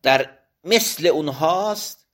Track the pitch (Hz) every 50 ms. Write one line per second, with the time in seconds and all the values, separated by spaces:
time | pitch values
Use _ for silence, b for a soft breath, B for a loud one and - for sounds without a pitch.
0 | - 135 131 135 135 - - _ _ _ _ _ _ 170 220 226 220 - - -
1 | 156 175 147 151 151 147 131 127 156 160 175 185 202 214 208 208 - - - _
2 | _ _